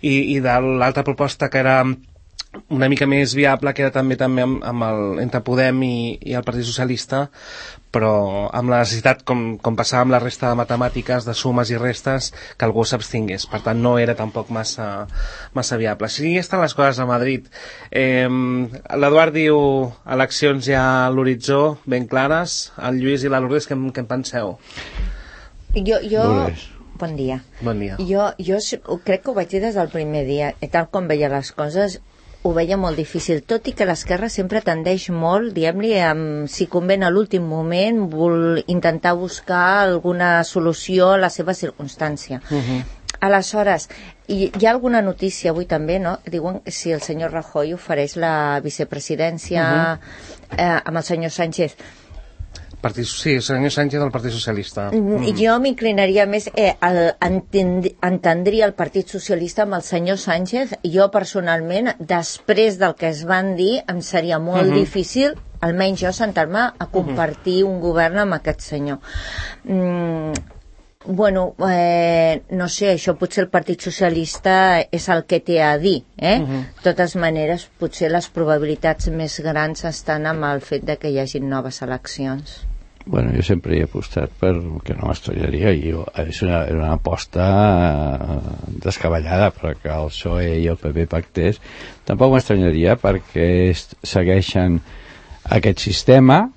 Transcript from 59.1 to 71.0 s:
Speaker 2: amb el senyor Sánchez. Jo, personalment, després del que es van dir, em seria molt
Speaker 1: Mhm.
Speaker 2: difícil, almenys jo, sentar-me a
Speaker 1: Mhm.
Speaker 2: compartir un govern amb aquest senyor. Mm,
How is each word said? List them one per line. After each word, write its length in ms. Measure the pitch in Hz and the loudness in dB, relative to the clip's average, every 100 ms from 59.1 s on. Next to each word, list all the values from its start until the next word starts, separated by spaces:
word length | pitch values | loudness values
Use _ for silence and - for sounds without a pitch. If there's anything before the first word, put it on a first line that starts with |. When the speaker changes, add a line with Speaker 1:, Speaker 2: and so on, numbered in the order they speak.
| 196 - 180 170 - | -8 -4 -2 -2 -2
Speaker 2:
amb 120 | 208 185 | -2 -2
el 80 | |
senyor 340 | - 180 175 196 | -2 -2 0 -2
Sánchez. 560 | 196 170 185 240 262 - | 0 -2 0 -2 -4 -4
Jo, 260 | 175 170 196 | -2 4 4
personalment, 840 | 202 175 202 175 165 165 185 247 - | 4 -2 -4 0 0 0 -2 -2 -4
després 800 | 160 180 165 - - 208 220 185 | -2 -2 -2 -10 0 4 4 4
del 160 | 190 160 | 0 0
que 120 | 165 | -4
es 160 | 151 | -4
van 320 | 165 185 190 180 | 0 0 0 0
dir, 300 | 185 254 - | 0 0 -4
em 140 | 175 | -6
seria 360 | 170 180 165 160 | -2 -2 0 -2
molt 280 | 165 185 190 | 0 2 4
Speaker 1:
Mhm. 80 | 185 | 4
Speaker 2:
difícil, 580 | 190 196 180 247 277 302 - - | 2 -2 -2 0 0 0 -14 -4
almenys 400 | 170 175 190 190 | -2 0 0 0
jo, 100 | 180 | -4
sentar-me 480 | 185 220 180 156 196 | -2 -2 0 0 0
a 140 | 240 - | 0 -2
Speaker 1:
Mhm. 140 | - | -4
Speaker 2:
compartir 720 | 190 175 135 165 147 - 185 | -2 -2 0 -2 -2 -2 2
un 160 | 196 185 | 2 0
govern 380 | 170 165 165 185 | 0 2 2 2
amb 160 | 208 | 0
aquest 260 | 160 - 147 | 0 -2 -4
senyor. 400 | - 151 143 139 - - - - - - | -6 -6 -4 -6 -8 -10 -8 -10 -10 -12
Mm, 680 | - 190 180 175 170 165 156 151 - - - - - _ | -4 -2 0 -2 -2 -4 -4 -6 -10 -20 -20 -20 -20 _